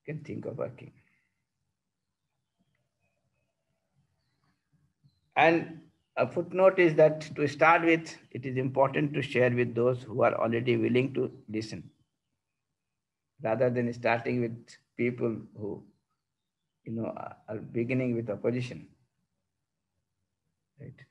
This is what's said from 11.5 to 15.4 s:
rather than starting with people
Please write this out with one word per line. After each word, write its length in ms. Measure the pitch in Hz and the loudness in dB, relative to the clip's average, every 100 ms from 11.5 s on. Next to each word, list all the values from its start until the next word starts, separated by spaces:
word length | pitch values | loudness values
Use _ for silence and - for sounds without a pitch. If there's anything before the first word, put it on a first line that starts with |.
| 107 110 92 - _ _ _ _ _ _ _ _ _ _ _ _ _ _ _ | -8 -6 -12 -14 _ _ _ _ _ _ _ _ _ _ _ _ _ _ _
rather 280 | 110 113 127 | -4 0 0
than 240 | 123 120 | 0 -2
starting 480 | 120 117 117 127 123 | -2 -2 -2 -2 -2
with 160 | 117 117 - - _ - | -2 -6 -16 -20 _ -4
people 360 | 120 120 120 110 | -4 -2 -4 -4